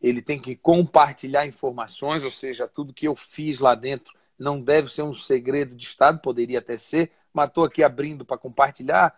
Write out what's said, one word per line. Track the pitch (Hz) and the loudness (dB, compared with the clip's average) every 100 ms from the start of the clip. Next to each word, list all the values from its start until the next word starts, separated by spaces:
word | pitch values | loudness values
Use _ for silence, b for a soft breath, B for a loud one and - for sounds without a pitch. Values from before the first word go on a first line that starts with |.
ele | 123 120 | -2 -2
tem | - 143 | -4 -8
que | 131 123 | -8 -2
compartilhar | 165 170 175 160 143 131 135 139 147 | 2 4 6 4 4 0 -2 -2 -2
informações, | - 135 123 113 - 139 156 | -6 -8 -8 -12 -8 -4 -4
ou | 135 | -4
seja, | - 135 120 123 | -8 -10 -8 -8
tudo | - 143 | -8 -12
que | - 151 | -6 -6
eu | 135 | -6
fiz | - - 156 131 | -10 -10 -6 2
lá | 135 117 | 2 2
dentro | 131 135 _ _ _ _ | -2 -8 _ _ _ _
não | 139 143 | -6 -4
deve | 123 151 135 | 2 2 2
ser | - | -6
um | 151 | -8
segredo | 123 - 131 123 143 135 123 | -8 -2 -2 0 -4 -4 -8
de | |
Estado, | - - 139 160 | -12 4 4 4
poderia | 135 120 120 123 | -4 -4 -2 -4
até | - 117 | -6 -10
ser, | - 156 160 _ _ | -4 -2 -2 _ _
mas | - 147 | -2 0
tô | - 160 | 2 0
aqui | - | 4
abrindo | 147 123 147 147 | 2 2 -8 -8
pra | - 123 | -8 -10
compartilhar. | 131 120 139 - 156 180 170 | -8 2 2 2 0 4 4